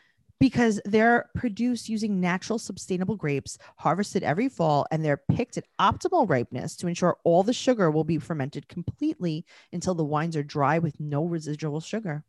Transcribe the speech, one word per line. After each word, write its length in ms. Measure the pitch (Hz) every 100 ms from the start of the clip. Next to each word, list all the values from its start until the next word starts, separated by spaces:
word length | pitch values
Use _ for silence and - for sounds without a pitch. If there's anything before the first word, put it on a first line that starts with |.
| _ _ _ -
because 400 | 262 - 233 208 202
they're 440 | 214 233 240 - -
produced 540 | 247 196 247 233 -
using 300 | 220 220 190
natural, 380 | 180 185 - 226
sustainable 560 | - 190 - 180 185 214
grapes 420 | 151 139 - - - -
harvested 460 | 151 170 202 202
every 260 | - 165 262
fall, 360 | - 160 143 -
and 120 | 160
they're 140 | 156 143 -
picked 260 | - - 170
at 80 | - -
optimal 480 | 196 - 349 349 220
ripeness 460 | 131 117 - 165 -
to 100 | 175
ensure 300 | 170 180 -
all 200 | 170 170
the 100 | 196
sugar 360 | 247 - 233 165
will 120 | 156
be 140 | 156 156
fermented 480 | - 156 135 147 -
completely 800 | 180 - - 302 - 175 156 - - -
until 200 | 175 180 170
the 80 | 147
wines 300 | 151 165 156
are 80 |
dry 340 | 143 151 139 165
with 200 | 165 -
no 240 | 151 143
residual 580 | 170 165 151 147 156 151
sugar. 420 | - 220 202 147